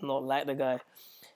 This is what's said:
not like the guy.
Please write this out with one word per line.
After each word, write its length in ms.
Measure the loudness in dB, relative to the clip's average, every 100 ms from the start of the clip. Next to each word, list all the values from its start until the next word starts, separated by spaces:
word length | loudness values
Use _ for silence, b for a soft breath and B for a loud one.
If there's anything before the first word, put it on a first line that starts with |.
not 220 | -2 0
like 240 | 2 0 0
the 80 |
guy. 240 | 0 2 0 -4 b b b b